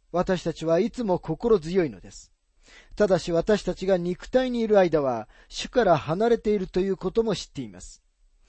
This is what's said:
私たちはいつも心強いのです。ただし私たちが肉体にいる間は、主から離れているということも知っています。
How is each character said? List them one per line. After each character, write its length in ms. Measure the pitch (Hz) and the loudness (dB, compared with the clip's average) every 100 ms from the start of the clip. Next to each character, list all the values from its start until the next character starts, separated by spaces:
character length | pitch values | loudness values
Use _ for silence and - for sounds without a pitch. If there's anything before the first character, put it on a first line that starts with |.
| _ | _
私 320 | 170 185 185 | -4 -2 -2
た 80 | 170 | -4
ち 140 | 151 160 | -4 0
は 120 | 165 | 2
い 120 | 226 | 0
つ 120 | - | -4
も 160 | 220 175 | -2 -2
心 400 | - 160 240 214 | -4 -4 2 2
強 280 | 151 190 160 | 2 0 -2
い 40 | |
の 80 | 92 | -4
で 100 | 95 | -18
す。 200 | - - _ _ _ _ - - | -20 -20 _ _ _ _ -20 -12
た 120 | - 208 | 0 2
だ 120 | 175 | 2
し 140 | - | 2
私 300 | 165 170 208 | 0 2 0
た 100 | - | 0
ち 120 | 175 185 | -4 0
が 100 | 185 | 0
肉 300 | 175 180 - | 0 -6 -2
体 240 | 254 254 | 0 0
に 100 | 240 | -2
い 80 | 220 | 2
る 100 | 208 | 4
間 220 | 180 156 | 4 2
は、 280 | 135 113 107 _ _ | 0 -2 -8 _ _
主 220 | - - | -12 -4
か 140 | 254 | 2
ら 120 | 202 156 | 4 4
離 320 | - 170 233 | 2 0 2
れ 100 | 226 | 2
て 160 | 220 | 2
い 40 | 208 | -2
る 80 | 185 | -2
と 140 | 180 | -2
い 100 | 196 | -2
う 80 | 185 | -2
こ 120 | 180 | -2
と 120 | 220 | -2
も 120 | 226 | -2
知 120 | 185 - | -4 -6
っ 20 | |
て 100 | - | -12
い 80 | 113 | -12
ま 100 | 90 | -14
す。 220 | - - _ _ _ _ | -20 -20 _ _ _ _